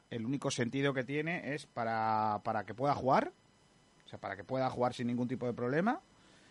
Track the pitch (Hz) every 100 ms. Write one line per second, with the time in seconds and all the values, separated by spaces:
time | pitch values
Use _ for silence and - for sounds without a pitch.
0 | - 120 113 139 139 - 120 139 139 139
1 | 127 147 160 175 127 147 - 123 113 113
2 | 110 110 107 104 117 110 101 107 143 113
3 | 127 175 349 - _ _ _ _ _ -
4 | - 104 98 98 95 131 131 120 120 117
5 | 120 123 123 127 123 113 123 151 214 320
6 | - - - - -